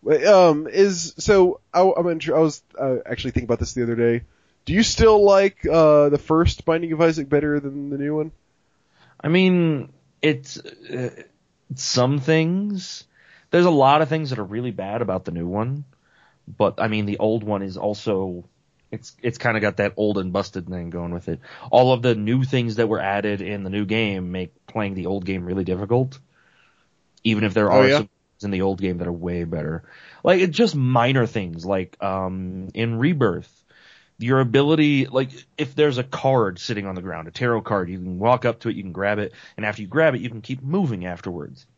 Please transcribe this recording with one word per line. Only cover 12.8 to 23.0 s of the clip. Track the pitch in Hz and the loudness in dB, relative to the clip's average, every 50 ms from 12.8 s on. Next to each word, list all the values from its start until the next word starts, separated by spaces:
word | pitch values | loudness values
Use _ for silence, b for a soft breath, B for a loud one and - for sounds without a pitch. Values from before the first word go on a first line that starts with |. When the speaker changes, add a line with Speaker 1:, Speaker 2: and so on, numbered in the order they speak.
| 180 - - - - b b b b b b b b b | -10 -12 -16 -18 -20 b b b b b b b b b
Speaker 2:
There's | - 175 175 | 2 4 4
a | 180 | 4
lot | 165 143 131 135 143 156 | 4 6 6 6 6 4
of | 160 135 | 2 0
things | 156 160 156 135 | -2 -4 -2 -4
that | 131 113 | -6 -6
are | 104 | -6
really | 92 104 117 123 123 | -6 -6 -6 -6 -6
bad | 107 95 92 98 104 117 | -6 -8 -8 -6 -4 -4
about | 120 98 95 95 - | -4 -4 -4 -6 -6
the | - | -6
new | 85 85 85 | -8 -6 -6
one, | 87 92 104 110 123 135 143 143 _ _ _ _ _ _ _ _ _ _ _ _ | -4 -4 -4 -4 -4 -6 -8 -10 _ _ _ _ _ _ _ _ _ _ _ _
but, | - - _ 104 98 - - | -20 -2 _ 0 0 0 -2
I | 104 110 | -4 -2
mean, | 110 107 107 | -2 -2 -2
the | 101 104 - | -2 -2 -2
old | 104 110 110 117 | 0 0 0 -2
one | 107 107 104 98 | -2 -4 -4 -4
is | 98 95 90 | -4 -8 -8
also, | 87 - 104 107 - - 117 104 92 95 95 90 87 87 _ _ _ _ _ _ _ _ _ | -6 -4 -4 -4 -4 -4 -4 -2 -2 -2 -4 -8 -10 -14 _ _ _ _ _ _ _ _ _
it's, | - - - - _ _ | -16 -16 -16 -18 _ _
it's | - 123 117 - | -6 -6 -6 -2
kinda | - 123 113 110 | -2 -2 -2 0
got | 104 104 90 - | 0 -2 0 0
that | 101 101 95 | -2 -2 -2
old | - 107 107 104 98 | -2 -2 -2 0 -2
and | 92 92 | -4 -2
busted | 90 98 98 - _ 98 85 87 | -2 -4 -4 -4 _ -12 -10 -10
thing | 92 90 85 85 | -10 -10 -10 -10
going | 82 87 87 85 | -10 -8 -8 -8
with | 87 87 - - | -8 -8 -8 -8
it. | 85 - B B B B B B | -10 -10 B B B B B B
All | - 123 127 127 | 4 6 6 6
of | 131 120 | 4 2
the | 120 127 117 | 2 0 0
new | 107 104 107 123 131 131 | 2 0 0 0 0 0
things | 131 139 127 120 117 107 | 0 0 -2 0 -2 0
that | 110 117 104 | 0 0 0
were | 107 92 | 0 -2